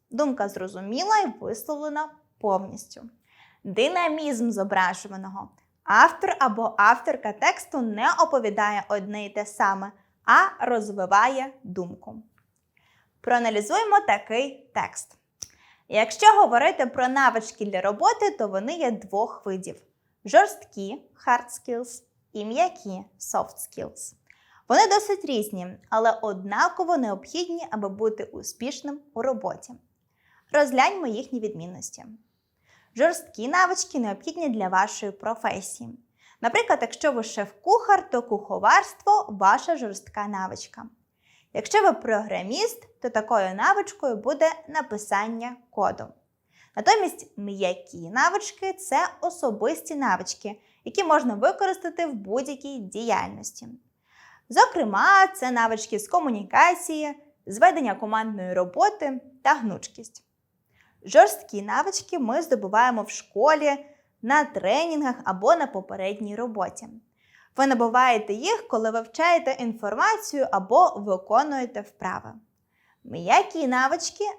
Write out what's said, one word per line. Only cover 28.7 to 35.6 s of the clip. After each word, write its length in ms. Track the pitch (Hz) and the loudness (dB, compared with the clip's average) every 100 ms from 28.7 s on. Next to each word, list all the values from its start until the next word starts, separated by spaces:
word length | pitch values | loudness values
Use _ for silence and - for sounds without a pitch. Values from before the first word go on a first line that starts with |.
| - 285 285 - | -10 -12 -14 -12
у 80 | 220 | -6
роботі. 500 | 247 240 185 - - 247 _ _ _ _ _ _ _ | -4 -4 -6 -10 -14 -20 _ _ _ _ _ _ _
Розгляньмо 540 | 294 294 254 294 392 294 | 0 2 4 2 0 -4
їхні 340 | 214 - 247 | -6 -6 -6
відмінності. 640 | 214 165 170 185 - - - 220 _ _ _ _ _ _ _ 226 | -6 -8 -12 -14 -16 -16 -20 -20 _ _ _ _ _ _ _ 0
Жорсткі 520 | 311 330 - - 233 | 0 0 -8 -10 -2
навички 500 | 359 359 370 - 294 | 2 2 0 -4 -4
необхідні 500 | 220 196 - 330 311 | -4 -6 -8 -6 -4
для 200 | 220 190 | -2 0
вашої 440 | 185 208 - 208 | 2 0 -2 -10
професії. 840 | 196 214 226 214 190 | -8 -8 -6 -6 -6